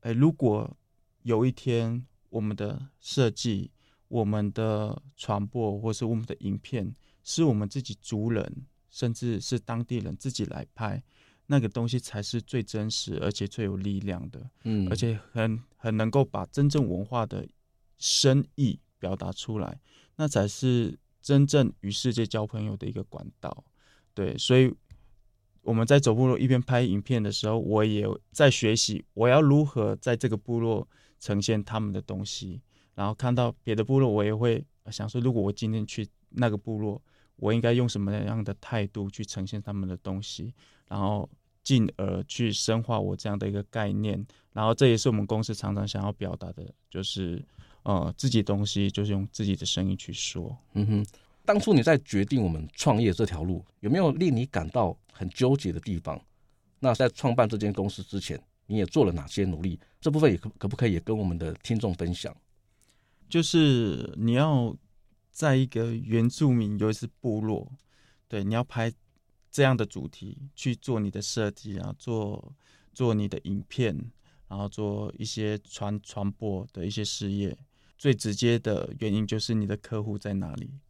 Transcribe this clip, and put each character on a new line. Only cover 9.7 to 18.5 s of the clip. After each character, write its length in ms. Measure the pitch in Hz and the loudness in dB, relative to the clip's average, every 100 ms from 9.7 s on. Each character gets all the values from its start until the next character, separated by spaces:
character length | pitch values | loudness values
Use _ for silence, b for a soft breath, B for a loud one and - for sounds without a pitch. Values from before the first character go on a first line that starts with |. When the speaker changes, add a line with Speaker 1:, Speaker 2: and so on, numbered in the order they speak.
| 117 | -6
Speaker 1:
地 140 | 117 123 | -4 -4
人 180 | 98 - | -4 -6
自 160 | 135 | -6
己 140 | 127 104 | -4 -6
来 200 | - - | -6 -12
拍， 300 | - 110 98 - b b b _ | -8 -6 -6 -10 b b b _
那 140 | 143 | 2
个 80 | 113 | 2
东 200 | 120 117 | -2 -2
西 120 | 123 | -2
才 220 | - 104 | -4 -8
是 200 | 101 117 | -4 -6
最 220 | - 127 | -4 -6
真 260 | 101 107 107 | -4 -4 -4
实 300 | 107 - 90 | -4 -4 -4
而 100 | 85 | -2
且 160 | 101 98 | -2 -6
最 180 | - 104 | -4 -4
有 100 | 98 | -2
力 240 | 98 98 | -2 -4
量 280 | 98 90 - | -4 -6 -8
的。 200 | - 131 _ | -14 -18 _
Speaker 2:
嗯。 240 | 113 107 95 | -2 0 0
Speaker 1:
而 60 | 107 | 0
且 240 | 117 110 - | 0 -2 -6
很， 300 | 117 113 110 - _ | -2 -2 -2 -8 _
很 200 | 113 110 | -4 0
能 140 | 110 | 2
够 140 | 139 | 2
把 220 | 135 101 92 | 2 -2 -6
真 220 | - 143 | 2 2
正 180 | 147 113 | 4 0
文 160 | 90 | -2
化 220 | 107 123 110 | -4 -4 -4
的 220 | 98 - _ _ _ _ _ | -6 -10 _ _ _ _ _
深 460 | - - 139 135 - | -2 4 6 4 2